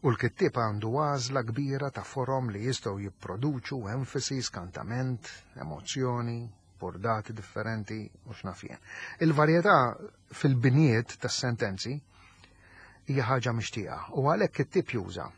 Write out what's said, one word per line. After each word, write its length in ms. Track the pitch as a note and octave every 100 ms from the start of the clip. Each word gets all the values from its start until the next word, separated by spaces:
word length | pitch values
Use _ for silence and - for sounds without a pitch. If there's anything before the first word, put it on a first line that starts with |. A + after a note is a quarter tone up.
U 60 | D3
l-kittieb 480 | A2+ A#2 - F3+ -
għandu 340 | A2+ G#2 A2
għażla 480 | C3 D3+ C#3+ A#2+ C3+
kbira 460 | A2+ A2+ C#3+ C3+ C#3
ta' 140 | A#2+
forom 440 | G2 - B2+ C3+ B2
li 140 | G2+
jistgħu 300 | A#2 B2+ A2+ G2
jipproduċu 800 | G2+ - - G2+ C#3+ C3+ - C#3 G2+
enfasi, 500 | A#2+ B2+ C#3+ - C3+
skantament, 880 | A#2 - F2+ F2 - A#2+ C3 A#2+ - - -
emozzjoni, 840 | - C3 D3 - - B2+ A#2+ A#2 A#2 A#2 G2+ _ -
bordati 580 | F#2 F2 G#2+ A2 G#2 A2
differenti, 640 | G2+ - A2 A2 G2+ A2 G#2 -
u 120 | -
x'naf 300 | A2 - -
jien. 160 | - - - - - -
Il-varjetà 560 | D#3+ D3 D3+ E3 F#3 F3 B2 G#2+ - _ _
fil-binijiet 880 | - D3 C3 A#2 C3 D#3 A2+ A#2+ -
tas-sentenzi 720 | B2 - B2+ A#2 A2+ F#2+ G#2+ C#3+ - - - - - _ - - - -
hija 240 | - C#3 A#2
ħaġa 240 | C3 A#2+
mixtieqa, 480 | A#2 G#2 - F#2 - -
u 140 | - C3+
għalhekk 380 | F3+ G3 -
it-tip 320 | C#3 G3 - A#2+
juża 320 | F#2+ F#2 D2+